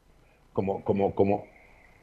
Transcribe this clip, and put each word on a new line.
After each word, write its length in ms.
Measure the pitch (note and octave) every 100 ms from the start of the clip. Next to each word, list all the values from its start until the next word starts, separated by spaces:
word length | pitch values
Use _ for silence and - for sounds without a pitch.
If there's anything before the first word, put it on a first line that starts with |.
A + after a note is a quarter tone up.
| _ _ _ _ _
Como, 320 | - G2 G2
como, 300 | - G2 G2
como 320 | - G2 G#2 - - - - - -